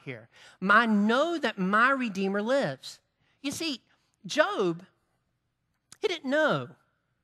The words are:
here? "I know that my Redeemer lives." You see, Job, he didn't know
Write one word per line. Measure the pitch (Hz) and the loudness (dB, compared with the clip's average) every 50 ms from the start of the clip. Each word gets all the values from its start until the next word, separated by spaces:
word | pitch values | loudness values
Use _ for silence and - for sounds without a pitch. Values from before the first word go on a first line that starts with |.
| - | -10
here? | 135 127 110 110 - _ - - - - - | -14 -14 -14 -16 -20 _ -20 -20 -20 -10 -2
"I | 180 196 202 220 240 | 2 4 6 6 6
know | 226 214 202 208 220 233 269 302 339 339 302 | 4 4 4 4 4 2 2 2 0 -2 -2
that | 294 226 - 196 | -2 -4 -2 -2
my | 185 190 208 214 240 262 | -2 0 2 4 4 4
Redeemer | 277 262 254 226 180 196 196 196 196 208 | 2 0 -2 -4 -4 -4 -4 -2 -2 -2
lives." | 208 233 269 277 226 151 135 - - - - - _ _ _ _ _ _ _ _ | -2 0 0 0 0 -2 -4 -8 -12 -18 -20 -20 _ _ _ _ _ _ _ _
You | - 285 | -10 -8
see, | 277 - 330 320 262 - _ _ _ _ _ _ _ _ - | -8 -6 -6 -6 -6 -8 _ _ _ _ _ _ _ _ -14
Job, | 170 - 294 320 392 415 302 196 175 165 175 190 - _ _ _ _ _ _ _ _ _ _ _ _ _ _ _ _ _ _ _ _ - - | -4 0 0 0 0 0 -2 -2 -2 -2 -6 -10 -20 _ _ _ _ _ _ _ _ _ _ _ _ _ _ _ _ _ _ _ _ -10 -6
he | - 415 | -6 -6
didn't | 349 311 - 254 | -6 -6 -6 -2
know | 277 311 311 262 175 139 123 131 - _ _ _ _ _ _ _ _ _ | 0 0 2 2 0 -2 -4 -8 -14 _ _ _ _ _ _ _ _ _